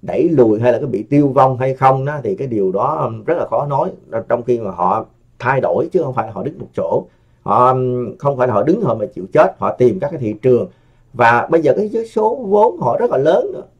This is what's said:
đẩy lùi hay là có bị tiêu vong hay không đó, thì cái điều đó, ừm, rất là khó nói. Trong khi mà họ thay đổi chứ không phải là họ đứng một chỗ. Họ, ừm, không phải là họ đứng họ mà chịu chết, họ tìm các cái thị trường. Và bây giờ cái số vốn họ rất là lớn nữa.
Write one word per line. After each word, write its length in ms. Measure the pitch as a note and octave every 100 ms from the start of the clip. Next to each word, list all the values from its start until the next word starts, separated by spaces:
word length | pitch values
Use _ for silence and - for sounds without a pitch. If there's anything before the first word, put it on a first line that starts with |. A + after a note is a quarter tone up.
đẩy 260 | G2 G2 D#3+
lùi 320 | D#3 A2+ G#2+
hay 120 | A#2+
là 60 | A#2
có 60 | C#3
bị 160 | G#2+
tiêu 260 | A2 C#3+ C#3+
vong 300 | C3 C3+ B2
hay 160 | C3
không 300 | C3 C3+ C3+
đó, 100 | C3+ D3
thì 140 | A#2 G2
cái 120 | C3+
điều 240 | A2 F#2+
đó, 260 | F#2 B2+ D#3
ừm, 220 | C3 A2+
rất 140 | G#2 D#3+
là 80 | -
khó 200 | - C#3+
nói. 240 | C#3 F3+ - - A2+ -
Trong 140 | A#2+
khi 180 | A#2+ A#2+
mà 100 | G#2
họ 340 | F2 F2+ G#2 - _ _ _
thay 220 | A#2+ C3+
đổi 280 | - F2+ -
chứ 100 | F3+
không 120 | D3
phải 120 | A#2+ A2
là 60 |
họ 100 | -
đứng 160 | C#3 D#3+
một 100 | - -
chỗ. 280 | - A#2 F#3 _ _ _
Họ, 260 | - G#2 B2
ừm, 480 | C3 B2+ B2 A#2 -
không 180 | C#3 C3+
phải 120 | B2
là 60 |
họ 80 | G#2
đứng 200 | G#2 G3+
họ 120 | F#3
mà 120 | A2+ G2+
chịu 200 | - F#2
chết, 220 | D3 F3 -
họ 160 | G2 -
tìm 220 | B2 G2
các 100 | C#3+
cái 100 | D#3+
thị 140 | A#2 G#2
trường. 260 | C3 A#2+ F#2+ _ _ _ _
Và 340 | A#2 A#2+ A#2+ A2
bây 120 | E3
giờ 120 | D3 C3
cái 280 | G#3+ A3+
số 300 | A3+ - G#3+
vốn 460 | C4+ A3 G#3 G#3+ F4
họ 160 | C#3+ -
rất 140 | A#3+
là 80 | C3
lớn 320 | D3 F3+ G4+
nữa. 100 | - -